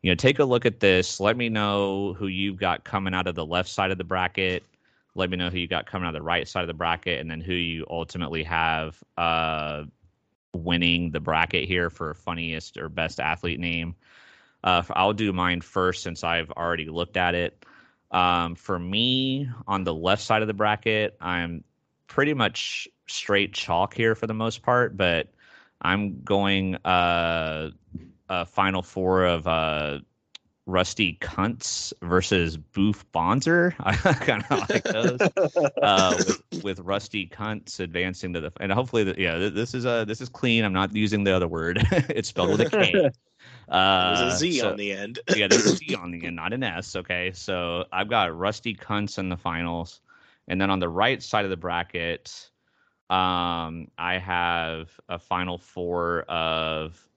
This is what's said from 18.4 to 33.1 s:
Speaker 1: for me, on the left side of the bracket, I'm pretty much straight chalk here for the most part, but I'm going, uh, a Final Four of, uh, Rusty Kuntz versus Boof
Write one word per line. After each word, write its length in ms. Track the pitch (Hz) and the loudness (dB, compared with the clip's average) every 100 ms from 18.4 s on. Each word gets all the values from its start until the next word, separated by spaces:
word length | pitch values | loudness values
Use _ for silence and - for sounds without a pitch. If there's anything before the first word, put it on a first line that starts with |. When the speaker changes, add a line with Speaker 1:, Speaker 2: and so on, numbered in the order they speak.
| 85 85 | 0 -6
Speaker 1:
for 240 | - 92 | -6 -4
me, 680 | 87 101 123 131 131 131 139 113 - | -2 0 2 2 0 -2 -4 -8 -4
on 160 | 98 | -2
the 100 | 85 | -2
left 300 | 80 87 101 | 0 2 2
side 180 | - 110 | 2 2
of 60 | 110 | 2
the 60 | 101 | 0
bracket, 600 | 107 107 113 107 107 _ | 0 2 0 0 0 _
I'm 420 | 87 87 85 82 - _ _ _ _ | -4 -2 -2 -8 -14 _ _ _ _
pretty 260 | - 147 | 0 0
much 540 | 143 104 - - - - _ - | 2 0 0 -8 -8 -12 _ -10
straight 480 | - - 101 98 | -8 0 2 2
chalk 400 | - - 87 98 | -4 -2 0 0
here 220 | - 113 110 | 0 0 0
for 100 | 113 | -4
the 80 | |
most 300 | 110 113 - | -4 -4 -2
part, 340 | - 123 120 98 | 2 2 2 2
but 340 | 90 82 - _ - - _ _ | 2 2 -2 _ -20 -20 _ _
I'm 400 | 85 95 104 67 | 0 0 0 -6
going, 520 | 65 101 98 98 95 92 | 0 2 2 2 0 -2
uh, 920 | 90 90 87 85 85 82 80 78 78 - _ - - _ - | 2 4 4 2 2 0 -2 -4 -8 -10 _ -18 -18 _ -6
a 160 | 92 87 | -4 -2
Final 360 | - 95 95 | 2 2 2
Four 440 | 90 - 92 92 90 | -4 -2 2 4 4
of, 220 | 85 82 | 2 0
uh, 520 | 82 80 76 73 73 - _ _ - _ _ - | 0 0 -2 -2 -6 -10 _ _ -20 _ _ -2
Rusty 480 | 92 90 - 95 80 | 0 0 0 0 0
Kuntz 720 | - 80 101 120 - - - - | -8 -2 -2 -2 -6 -6 -8 -10
versus 520 | 87 90 92 95 85 80 | 2 2 4 2 2 -4
Boof 500 | - - 101 104 - | -8 2 2 2 -4